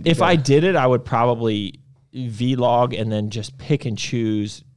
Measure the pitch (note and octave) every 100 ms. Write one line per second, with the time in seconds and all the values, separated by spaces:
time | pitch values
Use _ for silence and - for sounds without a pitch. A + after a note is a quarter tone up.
0 | D#3+ E3 F3+ E3+ C3 C#3 F3+ E3+ B2+ B2
1 | - A#2 B2 A#2 A#2 G#2 G2+ - - _
2 | _ B2+ B2 G#2+ B2 B2+ B2 A#2+ B2 A2
3 | A2 G#2+ G#2+ A2 G#2+ - - C#3+ B2 G#2
4 | - B2 A2 G#2+ G#2 - -